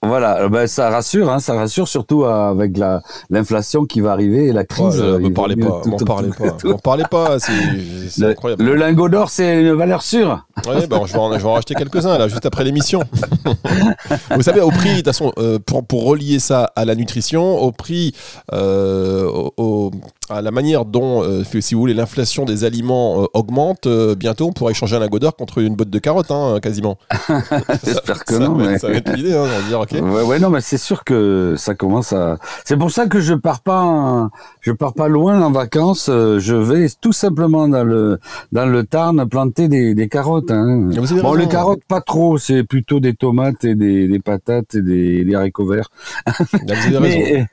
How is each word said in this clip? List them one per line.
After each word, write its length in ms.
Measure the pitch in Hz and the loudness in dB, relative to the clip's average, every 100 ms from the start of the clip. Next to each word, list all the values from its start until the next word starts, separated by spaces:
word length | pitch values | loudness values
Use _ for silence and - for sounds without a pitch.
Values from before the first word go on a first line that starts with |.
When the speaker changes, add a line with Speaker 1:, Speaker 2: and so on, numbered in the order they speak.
Speaker 1:
Voilà, 380 | 107 127 117 98 | 0 0 2 2
euh, 80 | 98 | 2
ben, 160 | 110 120 | 2 0
ça 240 | - 120 | 0 0
rassure, 400 | 113 120 101 143 | 0 0 0 2
hein, 80 | 127 | 0
ça 160 | - | -2
rassure 340 | 117 110 143 185 | -2 -2 -2 -2
surtout, 360 | 143 113 151 | -2 0 2
euh, 260 | 131 110 104 | 2 2 0
avec 260 | 95 101 95 | 0 0 0
la, 280 | 98 92 - - - | 0 -2 -6 -20 -4
l'inflation 560 | 98 107 110 104 151 151 | -2 0 -2 0 -2 0
qui 160 | - | 0
va 120 | 104 | 0
arriver 340 | 98 101 113 147 | 0 2 2 2
et 40 | |
la 120 | 110 | 0
crise, 320 | 95 - 185 151 | -2 0 0 2
Speaker 2:
Oh 0 | |
là 0 | |
là, 60 | |
Speaker 1:
euh, 160 | 104 92 | 2 2
Speaker 2:
me 60 | 92 | 0
Speaker 1:
il 60 | |
Speaker 2:
parlez 200 | 90 101 | 0 0
Speaker 1:
vaut 80 | 113 | 0
mieux 60 | 110 | 0
Speaker 2:
pas, 120 | 87 | 0
Speaker 1:
tout, 60 | 110 | -2
Speaker 2:
m'en 60 | 104 | -2
Speaker 1:
tout, 80 | 107 | -2
Speaker 2:
parlez 240 | 101 101 | -2 -2
Speaker 1:
tout, 120 | 98 | -2
Speaker 2:
pas, 60 | 107 | -4
Speaker 1:
tout. 160 | - - | -2 -2
Speaker 2:
m'en 80 | 101 | -2
parlez 240 | - 135 160 | 0 0 0
pas, 260 | 175 165 139 | 0 0 0
c'est, 140 | - 110 101 98 90 90 92 | 0 -2 0 -2 -6 -10 -10
c'est 120 | - | 0
Speaker 1:
Le, 80 | 107 | 0
Speaker 2:
incroyable. 340 | 110 120 107 | 0 -4 -2
Speaker 1:
le 100 | 113 | 0
lingot 360 | 147 156 160 175 | 2 4 4 4
d'or, 200 | 190 208 | 2 0
c'est 320 | - 180 165 | 0 0 4
une 120 | 160 | 4
valeur 280 | 156 175 180 | 4 2 0
sûre. 420 | - 233 202 104 - - 113 | 0 0 2 0 -6 -10 -4
Speaker 2:
Ouais, 200 | 135 165 | -2 0
ben, 140 | 110 101 | -2 -2
je 80 | |
vais 60 | 113 | -2
en, 120 | 110 | 0
je 40 | 107 | 0
vais 80 | 101 | 0
en 80 | |
racheter 220 | 113 113 143 | 0 -2 -6
quelques-uns, 420 | 139 180 170 165 | -2 -2 0 2
là, 100 | 110 | 0
juste 180 | 113 147 | 0 -4
après 160 | - | -2
l'émission. 400 | 135 143 143 185 143 - - 139 - 117 - | 0 0 0 0 0 -4 -2 -2 0 -2 0
<laughs> 640 | 180 208 208 - 131 - 131 | 2 2 0 -4 -6 -2 0
Vous 60 | |
savez, 200 | 135 208 | 4 4
au 100 | 170 | 4
prix, 180 | 175 180 | 2 2
de 60 | - | 2
toute 80 | - | 0
façon, 280 | 127 139 - | 0 -2 -2
euh, 220 | 113 110 | 0 -2
pour, 220 | 101 127 117 | -2 -4 -2
pour 180 | 123 117 | -2 2
relier 340 | 151 143 143 | 0 2 0
ça 240 | - 131 117 - | 2 0 0 0
à 80 | |
la 120 | 113 113 | -2 0
nutrition, 640 | 117 123 110 160 180 185 | -2 -4 -2 0 0 2
au 100 | 127 | 0
prix, 440 | 113 - 170 165 - - - - | -2 -8 -4 -4 -4 -18 -20 -10
euh, 720 | 104 98 98 98 95 95 95 95 | -4 0 0 0 0 0 0 -2
au, 240 | - 69 - | -2 -6 -4
au, 340 | 113 107 98 95 - _ - | -2 -2 -4 -6 -16 _ -10
à 100 | 107 | -6
la 80 | 107 | -4
manière 360 | 117 147 156 110 | -2 0 0 0
dont, 360 | 117 127 123 | -2 0 0
euh, 220 | 87 95 98 113 | 0 -2 -2 -4
si 160 | 101 113 | -2 0
vous 40 | |
voulez, 140 | 123 | 0
l'inflation 500 | 113 117 - 120 - 139 | 0 -2 -2 -4 -2 -2
des 180 | 104 | 0
aliments, 580 | 113 117 120 127 120 92 | -2 -2 -2 0 0 0
euh, 40 | 98 - | 0 0
augmente, 500 | 107 123 156 190 131 | 0 0 0 -2 0
euh, 300 | 117 110 101 | 2 2 0
bientôt, 320 | 113 110 165 | -2 -2 -2
on 40 | |
pourra 200 | - 120 | -2 -2
échanger 240 | 107 113 117 | -2 -2 0
un 40 | |
lingot 200 | 107 104 | 0 0
d'or 160 | 143 - | 0 -2
contre 240 | 120 - | -6 -2
une 160 | 110 107 | 0 0
botte 160 | 107 | -2
de 80 | 104 | -2
carottes, 320 | 147 170 190 | 0 0 0
hein, 260 | 143 139 104 | -2 0 -2
quasiment. 380 | 110 104 104 95 _ | -2 -4 -4 -6 _
Speaker 1:
<laughs> 180 | 104 - 151 117 147 - 147 | -6 -2 -2 0 -4 -2 -4
J'espère 340 | - 120 - 104 | -2 -4 -2 -6
Speaker 2:
Ça, 60 | |
Speaker 1:
que 100 | - | -2
Speaker 2:
ça 60 | 113 | 0
Speaker 1:
non, 160 | 139 160 | 2 2
Speaker 2:
va 80 | |
être, 80 | 104 | 0
Speaker 1:
mais 80 | 98 | 0
Speaker 2:
ça 80 | - | 0
va 60 | 107 | -2
être 180 | - - | -2 -4
l'idée, 180 | 160 165 | -2 0
hein, 80 | |
on 180 | 139 113 | 0 -2
va 60 | 101 | -2
dire, 120 | 113 | -4
ok. 80 | 104 | -4
Speaker 1:
Ouais, 300 | 151 90 104 | -4 -2 0
ouais, 160 | 117 139 | 0 2
non, 100 | 185 | 2
mais 120 | 156 | 2
c'est 160 | - 135 | 0 -4
sûr 260 | - 202 | -2 -4
que 520 | - 123 104 95 90 76 | 0 2 4 2 0 -2
ça 180 | - 101 | -4 -4
commence 380 | 95 110 120 | 0 0 -2
à, 240 | 98 87 82 - - | -2 -2 -4 -8 -16
c'est 140 | - 143 | -2 0
pour 140 | 170 | 0
ça 160 | 185 233 | 0 0
que 120 | 208 | 2
je 140 | 156 | 2
pars 260 | 165 165 135 | 0 0 -2
pas 220 | - 185 | 0 0
en, 480 | 180 160 135 123 110 - - _ | 2 2 0 0 -2 -6 -20 _
je 100 | - | -4
pars 220 | 113 143 | -2 -4
pas 160 | 123 156 | -2 2
loin 320 | 151 170 202 | 2 4 4
en 100 | 165 | 4
vacances, 560 | 135 120 156 165 185 - | 2 0 0 2 0 2
euh, 300 | 123 113 104 | 2 4 2
je 160 | 98 117 | 2 2
vais 320 | 110 151 165 - | 2 2 2 0
tout 100 | 233 | 0
simplement 560 | 214 202 151 165 156 151 | 2 0 2 2 4 4
dans 160 | 135 | 2
le, 340 | 120 113 107 98 - - - | 2 2 2 0 -6 -18 -6
dans 120 | 113 127 | -2 2
le 200 | 123 110 | 2 2
Tarn 420 | 156 165 165 123 | 0 2 2 2
planter 400 | 131 131 117 170 | 0 0 0 2
des, 260 | 143 120 107 | 2 2 2
des 120 | 107 | 0
carottes, 420 | - 139 165 117 | -2 0 -2 0
hein. 160 | 113 113 123 92 | 0 2 2 2
Speaker 2:
Mais 40 | 90 | 0
vous 120 | 131 | 0
avez 100 | 180 | 0
Speaker 1:
Bon, 100 | 135 | 2
Speaker 2:
raison. 120 | 156 | 2
Speaker 1:
les 60 | 170 | 2
carottes, 320 | 175 175 196 _ | 2 0 0 _
pas 100 | 190 | -4
trop, 380 | - 160 170 156 | -2 0 2 2
c'est 260 | - 135 | 2 0
plutôt 380 | 117 135 117 143 | 2 -2 0 0
des 120 | 127 113 | 0 0
tomates 500 | 131 123 135 123 117 | 0 2 0 0 0
et 100 | 110 | 2
des, 320 | 104 98 92 | 2 4 2
des 120 | 98 | 0
patates 560 | 95 101 - 120 110 107 | 0 -4 -2 -4 -2 -2
et 60 | |
des, 440 | 92 90 90 87 90 | 0 2 2 2 2
des 100 | 101 | 0
haricots 320 | 95 95 98 | -2 -2 -2
verts. 220 | 101 113 _ - | -2 -4 _ -14
<laughs> 160 | - - | -8 -6
Speaker 2:
Là, 80 | - 175 196 - - 110 | -2 0 -2 -2 -2 0
vous 80 | 135 | 2
avez 40 | |
Speaker 1:
Mais, 240 | 170 170 - | 2 2 2
Speaker 2:
raison. 120 | 147 117 | 0 -2